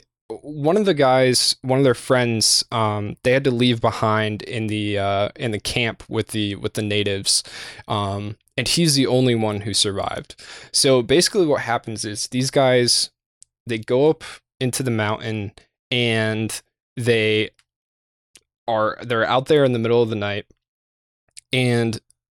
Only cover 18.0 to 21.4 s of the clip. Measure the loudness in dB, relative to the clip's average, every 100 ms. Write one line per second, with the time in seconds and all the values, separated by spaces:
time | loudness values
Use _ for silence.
18 | _ _ _ _ _ _ -4 0 0 -2
19 | -4 0 2 0 4 4 4 2 2 4
20 | 2 0 -4 -6 -10 _ _ _ _ _
21 | _ _ _ -20